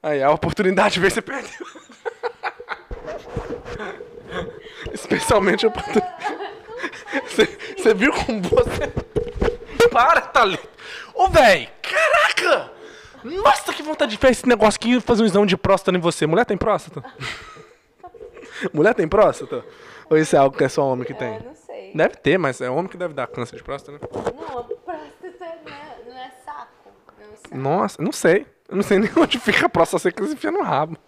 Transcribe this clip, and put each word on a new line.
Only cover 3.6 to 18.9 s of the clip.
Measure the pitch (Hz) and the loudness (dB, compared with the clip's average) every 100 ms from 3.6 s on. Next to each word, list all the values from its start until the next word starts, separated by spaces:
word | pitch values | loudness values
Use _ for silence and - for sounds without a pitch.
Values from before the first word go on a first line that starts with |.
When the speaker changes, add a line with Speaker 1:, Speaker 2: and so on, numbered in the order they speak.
| - 480 403 - - - - - - - - - - | -12 -12 -12 -14 -18 -20 -12 -10 -10 -14 -20 -14 -12
Speaker 1:
Especialmente | - - - - 220 190 - 220 | -12 -4 -4 2 2 4 2 0
a | |
oportunidade. | - - 220 359 - 415 - 403 - - 466 339 - - 269 - | 0 -2 0 -2 -8 -8 -8 -10 -12 -16 -12 -12 -12 -8 -8 -4
Você, | - - - - - | 0 0 -2 -14 0
você | - | 2
viu | 196 233 | 4 2
como | - - 220 | 0 0 0
você. | 180 - - - 294 - - - - - - - - - 480 | 2 2 2 -2 -4 -6 -6 -6 -6 -2 -2 -2 -12 2 4
Para, | 262 247 - | 6 4 4
Thalita. | - 277 214 165 - - - - - | 4 2 2 0 -8 -20 -18 -16 -12
Ô, | - 370 | 0 4
véi, | 339 247 170 113 - | 8 8 6 2 -12
caraca! | - 587 640 622 622 - 359 247 127 - - - - - | -6 0 2 4 2 2 2 0 0 -16 -20 -20 -20 -18
Nossa, | 233 359 494 - - | -10 2 2 2 0
que | - | -8
vontade | 302 311 285 | -8 -2 -2
de | 214 | 4
ver | 262 | 4
esse | 240 254 | 4 2
negócio | 240 214 - | 4 4 4
aqui | 226 247 | 0 0
e | |
fazer | - 220 | 2 2
um | 220 | 4
exame | 185 208 | 4 2
de | 185 | 2
próstata | 190 190 - 180 | 2 2 2 0
em | |
você. | 170 - 156 | 0 0 2
Mulher | 175 240 | 2 2
tem | 196 | 0
próstata? | 220 180 - 151 - - 131 - - - - _ | 0 -2 -4 -16 -16 -12 -12 -12 -16 -20 -20 _
<laughs> | _ _ 359 - - - - - 185 | _ _ -20 -20 -20 -20 -18 -10 -6
Mulher | 151 185 | 2 2